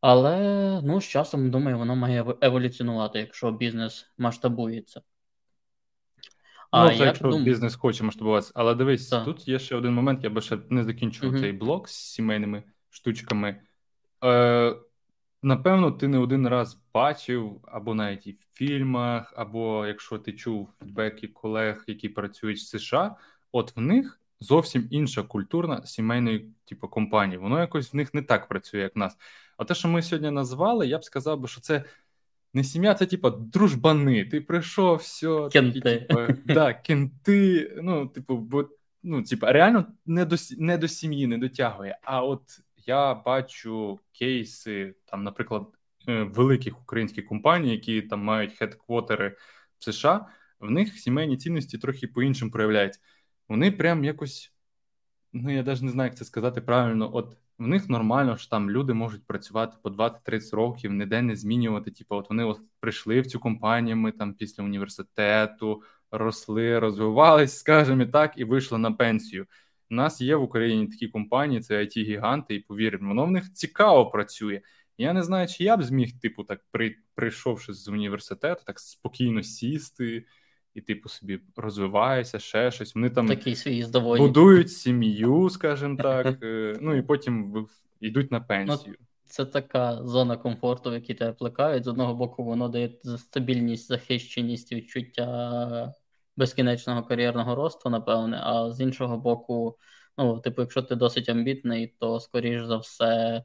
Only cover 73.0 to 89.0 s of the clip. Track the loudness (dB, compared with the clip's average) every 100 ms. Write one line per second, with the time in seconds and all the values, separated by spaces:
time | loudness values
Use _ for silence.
73 | -4 -2 0 0 -4 -8 -8 2 8 8
74 | 6 2 -4 -6 -8 -8 _ _ _ _
75 | -2 -2 0 -2 -2 -2 2 2 2 0
76 | 0 -2 -8 -8 -12 -12 _ -4 -4 -4
77 | _ -6 -6 -4 -6 -6 -8 -16 -8 -6
78 | -4 -6 -10 -6 -6 -6 -10 -14 -12 -10
79 | -12 -4 -2 -2 -6 -8 -6 -6 -8 _
80 | -8 -8 -14 _ _ _ _ -20 -10 -10
81 | -10 -18 -10 -10 _ -10 -8 -4 -2 0
82 | 0 0 -4 -8 -4 0 0 -2 -10 -4
83 | -2 0 0 0 -2 -4 -4 -4 0 0
84 | 2 6 6 10 12 12 8 0 0 2
85 | 2 2 4 4 4 2 -2 -2 -4 -2
86 | 0 2 0 -2 -6 -4 -4 -4 -2 -2
87 | 0 -2 0 -4 -4 -8 -10 _ _ _
88 | -4 -2 -2 -4 -2 -2 0 -4 -6 -20